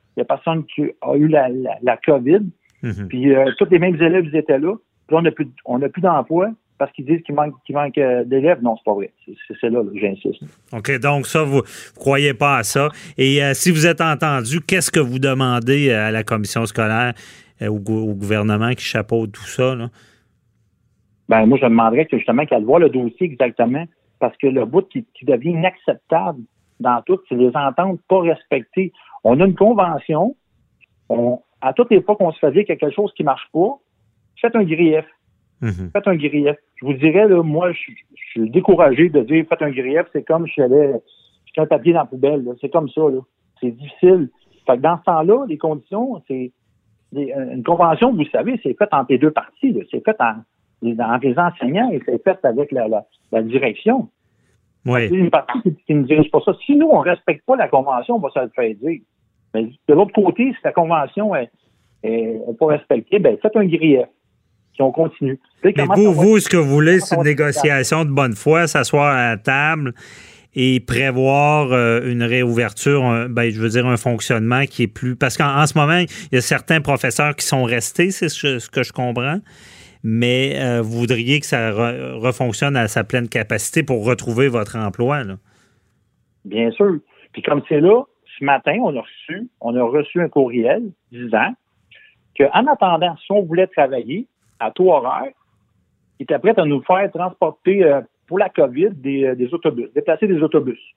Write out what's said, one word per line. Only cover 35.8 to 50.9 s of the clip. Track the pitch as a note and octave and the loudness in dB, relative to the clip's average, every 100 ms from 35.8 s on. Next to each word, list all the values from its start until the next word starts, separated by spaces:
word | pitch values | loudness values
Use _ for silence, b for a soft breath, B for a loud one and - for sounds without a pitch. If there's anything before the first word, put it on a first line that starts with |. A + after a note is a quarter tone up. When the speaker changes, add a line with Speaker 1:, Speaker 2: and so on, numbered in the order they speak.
| F#2 | -6
Speaker 1:
Faites | G3+ G3+ | -4 0
un | E3+ | 0
grief. | C#3+ D3 C#3+ D3 _ | 0 0 0 -2 _
Je | - C3 | -12 -6
vous | |
dirais, | C3+ D#3 F3 G#3+ | 0 2 4 4
là, | F3+ | 4
moi, | E3 D3+ F3+ | 2 0 -2
je, | E3 - | -4 -12
je | A#3 _ - - A#2 | -18 _ -20 -12 -6
suis | A2 | -2
découragé | C3 - E3+ D#3 B2 F3 | 0 4 6 6 6 4
de | D3 | 4
dire | A#2 D#3+ D#3+ | 2 0 0
faites | E3+ | -2
un | D3+ | -2
grief, | C3+ B2+ D3+ F3 | -4 -2 -2 -2
c'est | D3 | -6
comme | - E3 D#3 | -2 -2 -2
si | - | -2
j'avais, | B2 C#3 C#3+ A#2+ - b b b _ | 2 4 2 -2 -10 b b b _
j'étais | - | -4
un | D#3 | 0
papier | D3+ D3 | 2 2
dans | E3+ | 2
la | C#3 | 0
poubelle, | C3 C3+ D3 | 0 0 0
là. | A#2+ A#2+ | -4 -8
C'est | C3+ | -4
comme | E3+ C#3+ | -2 -2
ça, | - | 0
là. | D#3 C3 C3 _ _ _ | 0 0 -8 _ _ _
C'est | B2 | -8
difficile. | A#2 C#3+ - F3+ F#3 C3+ - _ _ - | -8 -16 2 4 4 2 -8 _ _ 0
Fait | B2 | 2
que | |
dans | D#3 E3 | 2 0
ce | |
temps-là, | - E3 E3 A#3+ C4 | 0 0 2 2 0
les | D3 | -6
conditions, | D#3+ D3+ - G3 B3+ G3 - | -4 -6 -8 -6 -6 -8 -10
c'est, | C3 B2+ - _ _ _ _ _ | -8 -8 -12 _ _ _ _ _
les, | C3+ C3+ | -8 -6
euh, | C#3 B2+ | -6 -8
une | B2+ | -6
convention, | A#2 C#3 E3+ D#3+ B3 | -2 2 2 4 2
vous | G#3 D3 | 2 -2
savez, | - G3+ B3+ | -2 -2 -4
c'est | C#3 A#2 | -4 -2
fait | G#3 | 0
entre | D3 B2+ | 0 0
les | C3 | 2
deux | D3+ | 2
parties, | D#3 - _ C4+ | 0 -6 _ -2
là. | C3+ - | -2 -6
C'est | A#2+ | -4
fait | - G#3+ | -4 0
en, | A#2 A2 - _ _ _ | -2 -2 -14 _ _ _
les, | A#2 | -6